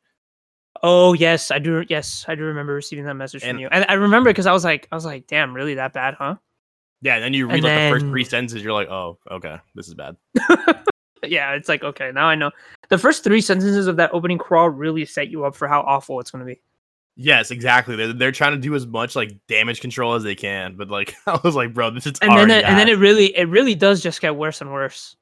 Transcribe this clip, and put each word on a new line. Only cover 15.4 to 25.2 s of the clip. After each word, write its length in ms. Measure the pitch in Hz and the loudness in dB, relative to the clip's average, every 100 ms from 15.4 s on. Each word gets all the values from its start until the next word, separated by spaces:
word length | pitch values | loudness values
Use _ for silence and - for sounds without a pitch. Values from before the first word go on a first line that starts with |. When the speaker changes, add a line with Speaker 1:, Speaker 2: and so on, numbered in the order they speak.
| 143 | -8
Speaker 1:
up 100 | 139 | -6
for 120 | 143 | -2
how 140 | 147 | -2
awful 380 | 139 139 - 135 | 0 -2 -2 -12
it's 120 | 123 | -12
gonna 140 | 131 127 | -14 -14
be. 160 | 123 _ _ _ _ _ - | -16 _ _ _ _ _ -8
Speaker 2:
Yes, 340 | 131 131 110 | 2 2 2
exactly. 460 | 123 123 123 113 113 | -4 4 4 4 -2
They're, 180 | 113 | -4
they're 180 | 120 127 | 0 -2
trying 220 | 131 147 | 2 0
to 60 | 147 | 0
do 160 | 131 147 | -4 -4
as 100 | 123 | -4
much, 300 | 113 117 - | -6 -4 -4
like, 200 | 107 101 _ | -6 -8 _
damage 340 | 107 113 117 | -2 0 -4
control 320 | 131 120 120 | -8 -4 -2
as 80 | 117 | -2
they 140 | 107 98 | -4 -6
can, 400 | 101 98 92 92 | -6 -6 -8 -12
but, 140 | 101 | -10
like, 260 | 101 101 - | -8 -8 -8
<laughs> 40 | - | -4
I 140 | 165 | -2
was 120 | 175 143 | 0 -2
like, 180 | 120 | -4
"Bro, 160 | 117 117 | -2 -4
this 140 | 117 147 | -4 -10
is 140 | 135 | -2
Speaker 1:
And 80 | 208 | 4
then 80 | 196 | 6
Speaker 2:
already 160 | 214 | 8
Speaker 1:
it, 120 | 220 208 | 6 6
and 120 | 196 | 4
then 80 | 220 | 4
Speaker 2:
bad." 80 | |
Speaker 1:
it 40 | 214 | 6
really, 380 | 202 214 196 175 | 6 6 4 4
it 100 | 175 | 2
really 240 | 185 269 | 4 2
does 300 | 196 196 196 | 4 2 2
just 180 | 170 156 | 0 -4
get 140 | 165 147 | -4 -2
worse 260 | 156 151 | -4 -6
and 100 | 143 | -10
worse. 440 | 139 135 - - _ | -6 -6 -8 -20 _